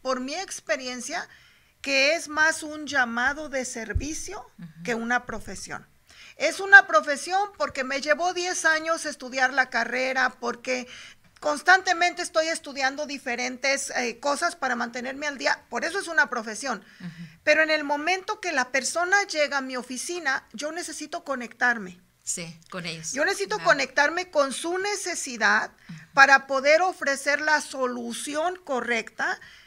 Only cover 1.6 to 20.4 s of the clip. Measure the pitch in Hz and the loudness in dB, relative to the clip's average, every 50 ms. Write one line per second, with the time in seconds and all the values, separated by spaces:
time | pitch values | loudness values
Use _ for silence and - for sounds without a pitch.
1.6 | _ _ _ _ - 269 277 269 269 285 320 339 - 294 302 311 302 320 311 - | _ _ _ _ -4 0 2 4 4 4 4 2 -2 -2 2 2 4 4 2 0
2.6 | 330 302 302 311 302 262 285 277 247 233 233 233 247 269 285 302 311 294 277 269 | -4 -10 -10 -10 -6 -2 0 0 0 0 0 0 0 0 0 -2 -6 -6 -4 -4
3.6 | 247 - - 233 220 214 202 185 - 294 320 - - - 381 440 - - _ - | -4 -6 -8 -8 -6 -4 -4 -4 -4 -4 -6 -8 -8 -10 -10 -12 -14 -16 _ -18
4.6 | 175 160 - 165 170 247 233 226 226 233 247 247 240 247 226 202 - - 190 - | -18 -18 -16 -10 -6 -4 -4 -2 -2 0 0 -2 -2 -4 -10 -10 -8 -10 -12 -12
5.6 | - - 143 - - _ _ _ _ _ - - - - - - 262 320 311 - | -12 -10 -12 -12 -12 _ _ _ _ _ -20 -20 -20 -18 -8 -2 -2 -2 -2 -2
6.6 | 392 392 403 392 370 370 320 311 302 302 285 277 - 339 359 392 415 415 403 - | 6 10 10 10 10 10 4 2 4 2 -2 -4 -2 -2 0 0 0 -2 -4 -4
7.6 | 302 - - 277 262 262 269 277 - 302 294 262 339 359 359 359 349 370 359 - | -6 -4 -4 -4 -4 -2 -4 -2 0 0 0 2 0 -2 -2 -2 -2 -4 -2 0
8.6 | - 320 320 311 320 330 330 320 320 302 262 - 262 254 247 269 254 262 269 269 | 2 2 2 2 0 -2 -2 -2 -4 -8 -8 -8 -10 -6 -2 0 0 2 2 2
9.6 | 262 262 - 233 233 233 240 254 254 262 262 262 254 254 - - 240 240 233 233 | 0 0 0 -2 -2 -2 -2 -2 -2 0 0 0 0 0 -2 -4 -6 -6 -6 -6
10.6 | - 247 254 247 240 247 - - - - - _ _ _ _ - - 302 294 285 | -4 -4 -4 -4 -4 -8 -14 -18 -18 -20 -20 _ _ _ _ -6 -2 -2 -2 2
11.6 | - 370 370 381 370 381 349 330 349 349 349 359 339 - - 320 320 330 330 320 | 6 6 6 6 6 4 2 2 2 0 0 -2 -6 -2 0 0 2 2 0 -4
12.6 | - 294 254 277 269 262 277 277 302 277 285 262 - 262 240 233 247 254 254 247 | -6 -10 -4 -2 0 0 0 -2 -6 -6 -6 -8 -6 -4 -4 -2 -4 -4 -4 -2
13.6 | - 269 277 269 - - - - 247 233 220 - - 285 285 - - 339 - - | 0 0 0 0 -2 -4 -4 -2 -2 -4 -4 -2 -2 0 0 0 0 -2 -2 -2
14.6 | 277 262 247 233 240 233 233 254 240 262 269 277 302 294 285 240 285 285 277 - | -2 -2 0 0 -2 -4 -6 -6 -8 -8 -8 -6 -6 -6 -4 -2 0 -2 -2 -2
15.6 | - - 240 233 262 339 330 392 320 339 330 311 285 - 254 240 214 226 214 208 | -6 -8 -6 -4 -2 -2 -2 -4 -4 -2 2 2 2 2 2 -6 -6 -6 -8 -6
16.6 | 277 269 226 185 - - - - 185 175 151 165 175 151 - - - 302 302 311 | -4 -4 -6 -6 -8 -16 -18 -14 -14 -14 -12 -14 -16 -16 -14 -2 2 4 4 6
17.6 | 311 311 311 302 294 285 294 294 302 339 370 381 381 415 427 427 415 359 320 262 | 6 4 2 0 0 0 -2 0 0 0 0 0 0 -4 -6 -4 -4 -2 0 0
18.6 | 247 254 - 262 247 - - 330 349 359 392 403 403 392 320 311 294 269 285 277 | 0 0 0 -2 -2 -2 -2 -2 0 4 4 2 2 2 0 0 0 0 0 -2
19.6 | 262 262 262 254 240 - 262 247 - - 349 349 330 269 262 - | -4 -4 -6 -8 -6 -8 -8 -8 -8 -6 -6 -4 -2 -2 -2 -2